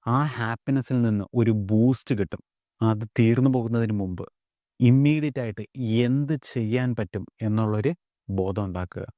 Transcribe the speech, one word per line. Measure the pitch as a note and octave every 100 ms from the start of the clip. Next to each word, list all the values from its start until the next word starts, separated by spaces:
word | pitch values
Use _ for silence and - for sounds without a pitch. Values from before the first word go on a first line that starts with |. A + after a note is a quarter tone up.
| -
ആ | B2 D3
ഹാപ്പിനെസ്സിൽ | A#2 A2+ A#2 - C3+ B2+ B2+
നിന്ന് | A#2 G#2 F#2+
ഒരു | B2 A#2 G#2+ G2
ബൂസ്റ്റ് | G#2+ A#2+ B2+ -
കിട്ടും. | A2 F#2 - - _ _ _
അത് | A2 G#2+ A2
തീർന്നു | - A2+ A#2 C3
പോകുന്നതിന് | B2+ A2+ A#2 A2+
മുമ്പ് | G#2 F#2+ F2 - _ _ _ _ _
ഇമ്മീഡിയറ്റ് | B2+ C3 C#3+ D3+ D3 C3+
ആയിട്ട് | A#2+ G#2 G#2 - A#2+ A2+
എന്ത് | A#2+ C3+ C#3+ D3+
ചെയ്യാൻ | - B2+ G#2+ A#2+ B2+
പറ്റും | A#2 G2+ G2+ F#2+ _
എന്നുള്ളൊരു | A2 G#2+ A2 G#2+ A#2+ E3+ _ _ -
ബോധം | F#2+ F#2 G2
ഉണ്ടാക്കുക. | G2 F2+ F2+ - F#2+